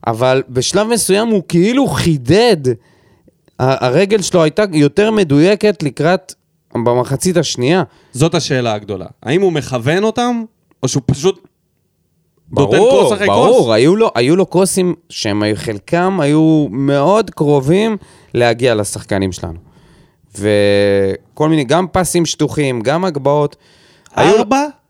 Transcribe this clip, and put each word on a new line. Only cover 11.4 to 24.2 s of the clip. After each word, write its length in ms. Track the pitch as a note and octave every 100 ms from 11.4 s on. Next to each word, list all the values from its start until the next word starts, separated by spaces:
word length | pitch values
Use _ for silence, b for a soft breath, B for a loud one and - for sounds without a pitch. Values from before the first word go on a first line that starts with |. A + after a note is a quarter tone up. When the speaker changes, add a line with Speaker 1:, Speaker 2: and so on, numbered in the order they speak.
| _ _ _ _ _ _ _ _ _ _ _
Speaker 2:
נותן 260 | - G2 A#2+
Speaker 1:
ברור, 120 | A3+ C4+
Speaker 2:
קרוס 120 | E3
אחרי 140 | - G#3
קרוס? 100 | G2+ D3+
Speaker 1:
ברור, 260 | B3 C3
היו 220 | A2 C#3 G3+
לו, 160 | A3+ -
היו 200 | D3 F3+
לו 100 | F#3
קרוסים 500 | F3 F#3+ G3 F3+ - _
שהם 340 | - A2 G#2
היו, 120 | G#2+ G#2
חלקם 640 | - G#2 - E3+ F#3 G3
היו 460 | C#3+ D3+ D#3+ D#3 C#3+
מאוד 580 | A2 C#3 C#3+ D3+ G#3 G#3
קרובים 680 | - D3 D3 C3 F#3 A3 G#3 b b b
להגיע 420 | - A#2+ A#2 B2+ A2
לשחקנים 560 | G2+ G#2 - G2 G2
שלנו. 260 | F2+ F#2 E2 - b b b b b _ -
וכל 1120 | G#2 G#2 G2+ G2+ G2+ G2 G2 F#2+ _ - D3+
מיני, 140 | D#3+
גם 220 | B2 D#3 F#3
פסים 340 | F#3+ F3 F3 E3
שטוחים, 560 | - D3 - C#3+ B2
גם 240 | A2 D#3+ F#3+
הגבהות. 500 | C#3+ C3+ D3 D3 - b b b b b
היו 160 | -